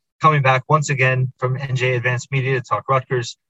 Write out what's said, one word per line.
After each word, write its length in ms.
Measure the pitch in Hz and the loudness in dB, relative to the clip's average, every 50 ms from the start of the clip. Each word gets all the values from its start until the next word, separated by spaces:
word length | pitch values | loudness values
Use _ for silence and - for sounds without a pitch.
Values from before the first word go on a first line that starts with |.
| _ _ _ - | _ _ _ 2
coming 220 | - 160 151 147 131 | 2 4 4 4 4
back 220 | 139 131 131 - - | 2 2 2 2 2
once 220 | 147 156 143 - | 0 2 2 0
again 420 | 143 123 131 127 131 127 127 123 - - | -2 0 2 2 2 0 0 -2 -4 -4
from 180 | 127 127 127 | -4 -4 -4
N 200 | 127 139 131 127 | -4 -4 -4 -4
J 180 | 123 123 127 127 | -2 0 0 0
Advanced 380 | 123 117 127 123 123 - - 139 | 0 0 -2 -2 -2 -4 -4 -4
Media 280 | 135 127 131 135 123 | -4 -2 0 -2 -2
to 0 | |
talk 280 | 123 - 113 104 - - | -2 -4 -4 -4 -2 0
Rutgers. 500 | 135 131 127 - 135 123 117 - - _ _ _ | 0 0 0 0 -4 -4 -4 -4 -12 _ _ _